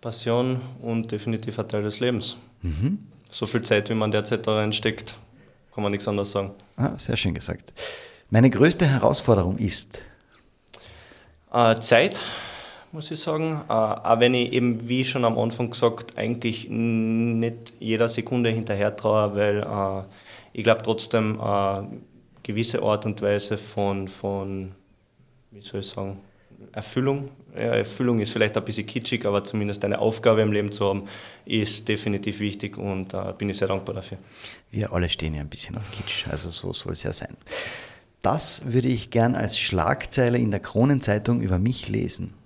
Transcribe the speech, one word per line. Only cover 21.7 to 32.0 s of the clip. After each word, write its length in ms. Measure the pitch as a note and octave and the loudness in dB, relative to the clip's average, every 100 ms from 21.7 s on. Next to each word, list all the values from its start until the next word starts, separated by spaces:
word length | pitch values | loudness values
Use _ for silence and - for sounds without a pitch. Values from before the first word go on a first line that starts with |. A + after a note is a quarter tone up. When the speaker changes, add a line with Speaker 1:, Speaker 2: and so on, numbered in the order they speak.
| G2 G2+ A2+ - - _ - | 0 -6 -12 -18 -20 _ -20
Speaker 1:
gewisse 400 | - G#2 A2+ - | -6 -2 0 0
Art 240 | - G#2 A2 | 2 2 0
und 160 | G#2 | -2
Weise 360 | G2+ G#2 - G#2 | 2 2 0 -6
von, 500 | - - G2+ G2 F#2+ | -6 -2 -2 -2 -6
von, 640 | - G2+ G2 G2 G2 F#2+ F#2+ _ _ _ _ _ _ _ | -6 -4 -4 -4 -6 -8 -14 _ _ _ _ _ _ _
wie 100 | G2+ | -20
soll 200 | - G2+ | -10 -6
ich 60 | G2 | -6
sagen, 320 | - G2 G2 - _ _ - - | -6 -8 -8 -16 _ _ -20 -14
Erfüllung. 560 | - G2+ - C3+ C#3 C3+ - - | -12 -6 -2 0 0 -6 -14 -18
Ja, 200 | - A2 | -6 0
Erfüllung 440 | A2+ A2 - B2 A#2 | 0 0 0 2 2
ist 140 | G#2 | 0
vielleicht 240 | - G#2 G#2+ | 2 2 2
ein 80 | |
bisschen 220 | G#2 A2 G#2 | -4 -6 -4
kitschig, 380 | - A#2 A#2+ | -6 -4 -2
aber 200 | G#2+ G2+ | 0 0
zumindest 400 | G2 A2 G#2 G2 | 0 -4 -4 -2
eine 140 | G2+ G#2 | -2 0
Aufgabe 440 | G#2+ A2 A#2+ A2 | 0 2 4 6
im 100 | G#2+ | 4
Leben 200 | G#2 G#2 | 2 -2
zu 140 | - G2+ | 0 0
haben, 180 | G2 G2 - - - | 0 -4 -16 -18 -20
ist 440 | - A2 G#2 - - | -4 0 0 -2 -2
definitiv 520 | G#2+ | -2